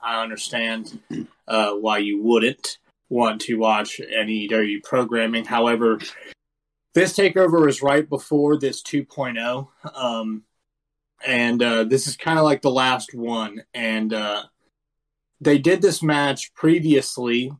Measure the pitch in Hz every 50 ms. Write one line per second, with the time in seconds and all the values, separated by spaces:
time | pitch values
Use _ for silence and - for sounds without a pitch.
0 | - 113 113 113 113 113 110 104 - - - 117 113 113 113 113 107 - - 113
1 | - - 113 107 107 - _ _ _ - 113 110 107 104 104 101 107 110 107 104
2 | 104 104 101 101 107 113 117 113 113 123 - - - - - - _ _ _ _
3 | _ - 127 120 120 110 110 110 - - 120 110 110 110 107 104 104 104 - -
4 | - - 107 113 107 107 110 107 104 104 113 110 107 104 104 101 - - - 127
5 | 123 110 120 117 113 113 117 117 110 - 123 117 113 120 120 113 117 113 110 107
6 | - - - - - - - _ _ _ _ _ _ _ _ _ _ _ - 165
7 | 185 175 - - 196 185 165 190 185 170 165 170 156 143 135 - 135 139 139 151
8 | 151 147 147 135 - - 156 147 143 147 151 143 135 135 117 - - - - 143
9 | 139 - - - 135 127 117 113 117 120 127 131 139 - _ _ - 147 - 135
10 | 127 120 117 113 110 110 110 110 - _ _ _ _ _ _ _ _ _ _ _
11 | _ _ _ _ - 135 127 120 120 120 120 117 120 120 113 113 110 110 131 131
12 | - 147 - - - 165 160 156 156 151 139 135 - 143 127 131 131 131 127 139
13 | - - - 120 117 117 117 113 110 104 101 110 - _ - 123 117 113 110 110
14 | 110 110 110 107 107 104 104 104 - - _ _ _ _ _ _ _ _ _ _
15 | _ _ _ _ _ _ _ - 147 151 147 143 135 165 185 180 180 190 160 -
16 | 160 156 151 143 143 139 135 - - - _ - - 160 165 175 151 156 147 135
17 | 120 - - - 123 120 120 120 127 131 143 -